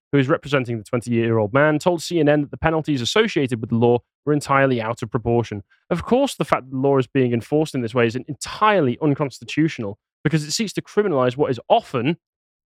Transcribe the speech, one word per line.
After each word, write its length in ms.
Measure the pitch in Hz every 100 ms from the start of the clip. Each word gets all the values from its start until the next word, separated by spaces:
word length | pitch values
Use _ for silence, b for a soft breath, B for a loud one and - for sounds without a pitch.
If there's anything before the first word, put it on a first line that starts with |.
| -
who 60 | 143
is 100 | 131
representing 500 | 160 139 139 120 113
the 60 |
twenty-year-old 720 | 101 123 123 117 113 113 104
man, 260 | 135 151 151
told 220 | 180 170
C 160 | - 170
N 80 | 147
N 140 | 147
that 100 | 143
the 60 | 131
penalties 440 | 160 160 151 139
associated 600 | 113 214 226 160 131 120
with 80 | 113
the 80 | 117
law 220 | 120 120 _ _ 143
were 80 |
entirely 480 | 147 - 135 135 123
out 200 | 110 117
of 80 | 113
proportion. 540 | 113 117 117 110 104 - _ -
Of 140 | 175
course, 320 | - 247 277 -
the 80 |
fact 220 | 160 143 131
that 60 |
the 60 | 131
law 200 | 139 139
is 100 | 123
being 240 | 135 123
enforced 420 | 117 - 151 156
in 80 | 135
this 140 | 113 123
way 100 | 117
is 120 | 127
entirely 800 | - 135 - - 214 202 131 120
unconstitutional 960 | 151 139 143 - 120 - 156 - 101 - _ _
because 220 | 151 156
it 80 | 151
seeks 220 | - 208
to 80 | -
criminalize 560 | - 208 208 139 127 127
what 120 | 135
is 100 | 113 -
often, 480 | 165 - 127 131 175 _ _ _ _